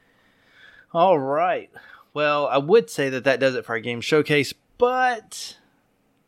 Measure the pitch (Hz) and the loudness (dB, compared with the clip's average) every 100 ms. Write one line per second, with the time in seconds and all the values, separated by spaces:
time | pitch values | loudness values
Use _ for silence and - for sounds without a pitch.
0 | _ _ _ _ _ _ - - _ 165 | _ _ _ _ _ _ -20 -20 _ 0
1 | 190 160 135 147 180 139 - - - - | 4 2 0 -2 -2 -4 -8 -20 -20 -20
2 | _ 147 147 147 139 135 143 226 151 - | _ -4 0 0 0 -2 4 4 2 -4
3 | 135 131 135 123 131 123 113 113 117 120 | -4 0 0 2 0 0 -6 -6 -6 -8
4 | - 156 147 147 131 - _ - 240 254 | 0 0 2 0 0 -8 _ -2 0 2
5 | 254 226 - - - - _ _ _ _ | 0 -2 -10 -16 -16 -18 _ _ _ _
6 | _ _ | _ _